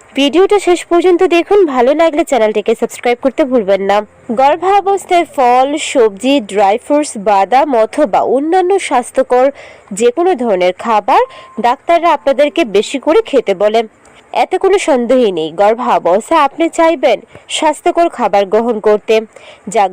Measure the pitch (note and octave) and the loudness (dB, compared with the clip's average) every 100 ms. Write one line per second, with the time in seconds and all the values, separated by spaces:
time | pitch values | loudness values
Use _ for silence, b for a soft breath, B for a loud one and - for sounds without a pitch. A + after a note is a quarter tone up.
0 | _ - C#4+ D#4 F#4+ G#4 F4 F4 - F4 | _ -2 0 2 2 2 2 -2 0 0
1 | F4 F4 F4+ E4+ D#4+ G#4 F4 B3+ A#3+ D4+ | 2 2 2 0 2 2 2 2 0 2
2 | E4 D4 E4 B3+ G#3+ G#3+ G3+ A3+ A#3 - | 0 0 -2 0 0 0 -2 -4 -4 -6
3 | B3 A#3+ C4+ - C#4+ B3+ F#3+ G3 G3 G3+ | -4 -2 -2 -2 0 0 0 -2 0 -2
4 | G#3 _ - A3+ C4+ D#4+ F4+ G4+ F#4 G4 | -2 _ -8 0 0 2 0 0 0 -4
5 | - F4 D#4+ - B3 B3 C4+ D4 - C#4+ | 0 -2 0 0 2 2 2 -2 -4 0
6 | A3 G3 B3+ C#4+ G#3 G3+ G3 A3+ - D4 | 0 0 0 0 0 0 0 0 -2 -2
7 | D4+ A3+ G3 G3+ F#3+ B3 D#4 A#3+ A3 - | -2 -6 -2 0 2 0 0 0 0 0
8 | C#4+ F3+ B2 A#3+ D4+ F#4 F4+ G4 - C4 | 0 0 0 -2 0 0 0 -2 -2 -4
9 | A#3+ - B3+ B3 C4+ B B B B F#3+ | -2 -4 0 2 0 B B B B -2
10 | A#3+ A#3+ F4 D#4 A#3+ F#3 F3+ F3+ A3+ G#3+ | -2 0 -2 0 -2 0 0 -2 -2 -2
11 | G3+ E4 B4+ B B - A#3 C4 - E4+ | 2 0 0 B B -6 -4 -4 0 0
12 | E4 D4 C#4+ B3 D4 - C#4 F#3+ G#3+ C#4 | 2 0 0 0 0 0 -2 -2 -2 -4
13 | D4 F#4 A4 C4+ - F#3 G#3 A3 A3 _ | 0 0 2 -2 -2 0 0 0 -4 _
14 | b b _ - B3+ F#4 F#4+ F#4+ E4+ C4+ | b b _ -4 -2 0 0 0 0 -2
15 | A#3 C4 A3+ F3 D#3 E3 G3+ A3+ B3 F#3 | 2 2 2 0 -6 0 0 0 0 0
16 | E3 F#3+ - D#4 C#4 - E4 - E4 E4 | 2 0 0 0 0 -2 -4 0 0 2
17 | C4+ G#3 - B B - D#4 D4 F4+ E4+ | 0 -2 -6 B B -4 -2 0 -2 0
18 | E4+ - A3 G3+ G3 G#3+ A#3 G#3+ G#3+ G#3 | -2 -2 -2 0 0 0 0 -2 0 0
19 | - A3 A3 B B B - G#3+ F#3+ | 0 -2 -2 B B B -6 -2 0